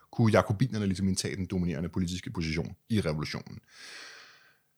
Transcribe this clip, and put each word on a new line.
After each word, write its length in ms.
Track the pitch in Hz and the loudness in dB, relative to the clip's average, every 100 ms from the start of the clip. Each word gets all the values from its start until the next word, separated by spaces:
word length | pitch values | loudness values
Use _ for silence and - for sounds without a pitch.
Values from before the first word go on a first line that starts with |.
| _ | _
kunne 200 | - 113 | 2 6
jakobinerne 540 | 101 - 101 135 107 101 | 6 6 2 0 2 0
ligesom 220 | 90 95 | 2 2
indtage 280 | 92 87 85 | 2 -2 -4
den 100 | 90 | -2
dominerende 440 | 92 87 71 85 | 0 0 -2 -2
politiske 420 | 95 87 90 - | -2 -2 -2 -6
position 440 | - 80 80 - - - | -4 -2 -2 -4 -8 -2
i 120 | 110 | 0
revolutionen. 580 | 85 76 - - - - - - - - - - - - _ _ _ | 0 -2 -4 -6 -10 -14 -18 -20 -18 -16 -16 -18 -20 -20 _ _ _